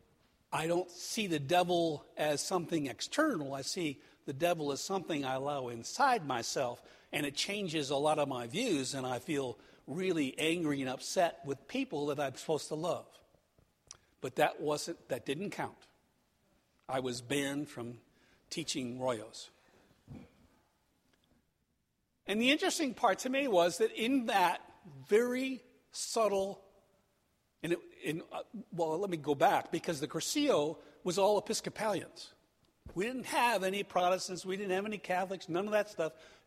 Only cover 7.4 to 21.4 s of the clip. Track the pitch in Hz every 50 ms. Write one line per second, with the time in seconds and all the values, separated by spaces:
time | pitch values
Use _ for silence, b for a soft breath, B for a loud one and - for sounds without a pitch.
7.4 | - - 202 208 202 170 147 160 143 131 143 135 147 151 156 151 147 139 135 123
8.4 | 120 117 120 190 262 254 175 139 131 - - 135 127 127 127 120 - - 156 139
9.4 | 135 123 113 B B B B B B - 131 175 185 185 175 160 143 131 135 -
10.4 | 147 160 165 180 165 147 143 139 135 131 127 131 - - - 190 175 165 - -
11.4 | - 143 135 - - - - 254 269 254 - 143 147 147 143 143 143 135 123 -
12.4 | - - 160 139 - - 160 151 160 175 143 110 110 - - - _ _ _ _
13.4 | _ _ _ _ _ _ _ _ _ - b b b b b b - 131 - -
14.4 | 147 151 - - - 147 151 151 - 175 170 - - - 135 120 - - 139 156
15.4 | 202 190 - - 147 107 - - - _ _ _ _ _ _ _ _ _ _ _
16.4 | _ _ _ _ _ _ _ _ _ - 131 135 131 127 120 120 120 117 139 143
17.4 | 143 139 139 143 151 143 - 127 117 120 120 117 _ _ b b b b b b
18.4 | b b - 170 156 - - 156 127 120 120 127 127 131 123 107 110 113 - -
19.4 | - - _ b b b b b b b b b _ - - - - - _ _
20.4 | _ _ _ _ _ _ _ _ _ _ _ _ _ _ _ _ _ _ _ _